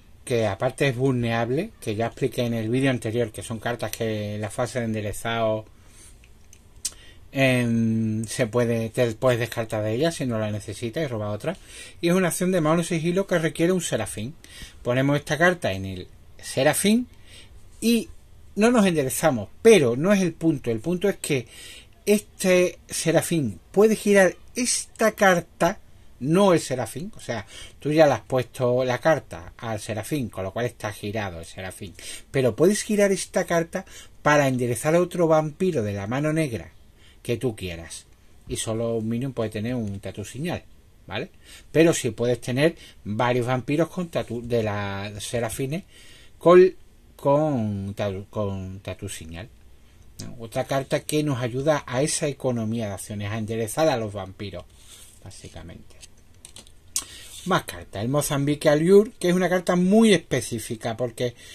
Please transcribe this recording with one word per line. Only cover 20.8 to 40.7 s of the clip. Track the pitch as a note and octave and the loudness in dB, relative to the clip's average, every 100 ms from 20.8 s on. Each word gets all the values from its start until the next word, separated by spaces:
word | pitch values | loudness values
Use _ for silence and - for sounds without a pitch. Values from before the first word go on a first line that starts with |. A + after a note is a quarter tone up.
punto | E3 F3+ G3+ | -2 -2 -2
es | F#3+ | -2
que | - C#3 - - - - - - - | -2 -4 -4 -14 -20 -20 -20 -8 0
este | G#3 - - F#3+ F3+ F3+ - - | 0 0 -4 2 4 4 -2 -10
serafín | - E3 D#3 - E3+ B2 - - | -4 2 2 2 0 -2 -6 -2
puede | F#3+ A3 | 4 4
girar | G#3+ G#3 G3+ F#3 - - - | 4 4 6 6 2 -8 -6
esta | B3 - - - A3 | -2 -4 -6 0 0
carta, | G#3+ G3 F3 - - F3 G#3 - - - - | 4 4 4 0 -2 0 0 -10 -20 -20 -8
no | B2+ F3 G3+ | 0 4 6
el | E3 | 4
serafín. | - B2+ A2 B2 G3 - | 0 -4 -6 -8 -12 -12
O | |
sea, | - A2+ - - - - | -8 -8 -8 -16 -18 -8
tú | C#3 | 0
ya | D3+ D3+ | 6 6
le | |
has | A#2+ | 6
puesto | - C3 B2 - B2 B2 | 0 -2 -2 -2 0 2
la | B2+ B2 | 0 0
carta | D#3+ D3 - E2+ F2 - | 2 2 -2 -14 -14 -12
al | A#2 G#2+ | -8 -8
serafín, | - G#2 - D3+ A2 | -6 -8 -4 -4 -4
con | - | -6
lo | F#2+ | -8
cual | A2+ A#2 | -4 -6
está | - G#2+ | -6 -10
girado | - G#2 A2 G2+ E2 | -8 -6 -6 -6 -8
el | E2 | -12
serafín. | - F#2 - F#2+ - - - - | -12 -12 -12 -16 -16 -16 -16 -4
Pero | C3+ B2+ G#2 | 0 2 4
puedes | E3+ G#3 | 4 2
girar | - G#3 G3+ | 0 2 2
esta | F#3+ - G3 | 2 -2 -4
carta | F3 E3+ E3 F#3 - - - - | 0 0 0 -6 -10 -16 -20 -2
para | D3+ D3 C#3 | 4 4 4
enderezar | B2 B2 A#2+ D3+ | 2 -2 0 2
a | E3+ | 2
otro | F3 F3 E3 | 2 0 4
vampiro | D#3 D#3 D3 F#3 D3+ | 4 2 0 0 0
de | G#2 | -2
la | G2+ G2 | -4 -4
mano | C3 D3+ | -2 0
negra | D#3+ D3+ G#2 D#2 - - _ - - | 0 -2 -4 -10 -18 -20 _ -20 -14
que | - A#2 | -6 -2
tú | B2+ G2+ | -2 -4
quieras. | F#2 E2 E2 - - - _ - - | -8 -10 -12 -16 -18 -20 _ -20 -10
Y | B2 | -8
solo | A#2 A2+ A#2 A#2 | -4 -4 -2 -2
un | A2 | -2
minion | A#2 C#3 | -4 -4
puede | B2 A2 | -4 -4
tener | G#2 A2+ | -4 -4
un | B2+ G#2+ G2 | -4 -4 -6
tatu | F#2+ G2 | -10 -12
señal, | G2 B2 E3+ A#2 - | -12 -8 -6 -6 -10